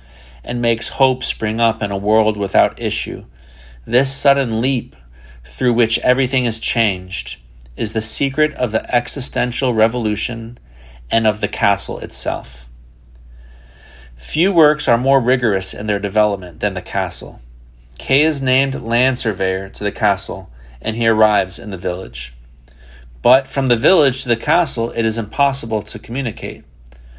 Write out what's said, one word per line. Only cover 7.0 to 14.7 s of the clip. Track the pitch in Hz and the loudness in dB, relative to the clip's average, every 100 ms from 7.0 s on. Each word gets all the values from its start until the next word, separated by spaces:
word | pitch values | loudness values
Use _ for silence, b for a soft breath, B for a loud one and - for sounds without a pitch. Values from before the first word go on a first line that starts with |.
| 92 - - - - - - - | -8 -10 -12 -16 -20 -20 -14 -6
is | 110 | -4
the | 110 | -2
secret | - - 139 139 151 | -4 -2 -2 0 0
of | - 120 | 0 -2
the | 110 - | -2 0
existential | 123 - 139 127 123 123 - 131 | -2 0 -4 -4 -2 -4 -2 0
revolution | 110 113 123 110 101 - 117 113 120 b b b b b | 4 4 2 -2 -2 -4 -6 -10 -14 b b b b b
and | 113 110 | 0 2
of | 104 | 0
The | 104 | -2
Castle | - 104 98 - 98 | 0 0 2 -2 -8
itself. | - - - - - - - - - - - - - b b b b b b b b b | -8 -6 -4 -4 -8 -16 -18 -20 -20 -20 -20 -20 -20 b b b b b b b b b
Few | - 156 190 | -6 0 4
works | 175 151 | 6 6